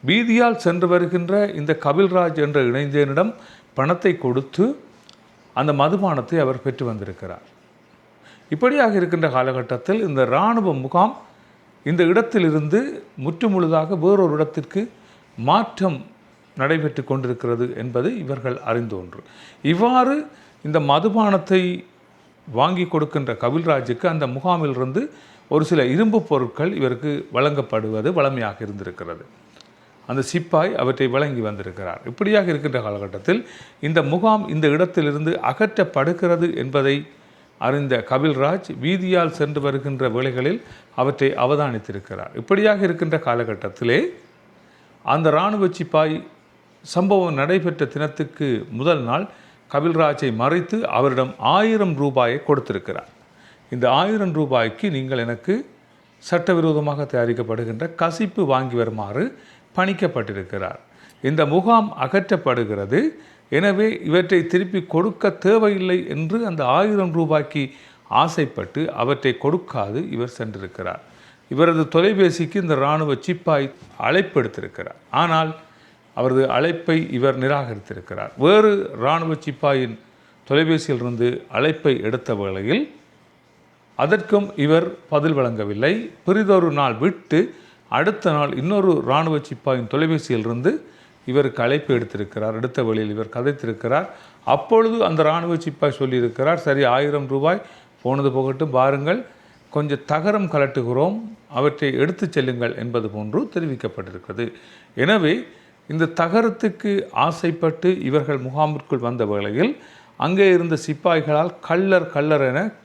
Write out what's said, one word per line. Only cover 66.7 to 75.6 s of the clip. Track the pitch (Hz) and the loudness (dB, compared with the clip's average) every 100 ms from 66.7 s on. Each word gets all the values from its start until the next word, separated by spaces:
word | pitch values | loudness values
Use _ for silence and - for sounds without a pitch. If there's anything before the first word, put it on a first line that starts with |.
| 147 208 208 185 | 2 4 2 0
ரூபாய்க்கு | 165 160 151 143 147 135 - - _ _ | 0 2 0 0 -4 -6 -8 -20 _ _
ஆசைப்பட்டு | 113 160 160 143 - 98 - 156 | 0 2 0 -2 -4 -8 -4 -6
அவற்றை | - 120 139 135 123 | -2 -2 0 0 0
கொடுக்காது | 139 180 180 131 101 113 185 | -2 -2 -4 -6 -4 -4 -6
இவர் | 113 120 - | -6 -6 -6
சென்றிருக்கிறார். | 113 98 95 - 90 92 - - - _ _ | -10 -8 -12 -10 -8 -10 -14 -20 -20 _ _
இவரது | 131 170 160 | 2 4 4
தொலைபேசிக்கு | 156 165 190 202 180 175 165 202 | 2 2 2 4 2 2 -4 -2
இந்த | 175 143 | -2 0
இராணுவ | 139 156 151 131 | 2 0 0 -2
சிப்பாய் | - 175 - 147 135 - - - | -4 -4 0 0 0 -8 -20 -4
அழைப்பு | 117 175 190 147 | 0 0 2 0
எடுத்திருக்கிறார். | 113 - 101 - - - _ | -2 -6 -12 -12 -14 -14 _
ஆனால், | 131 170 160 160 156 | 0 2 2 0 -6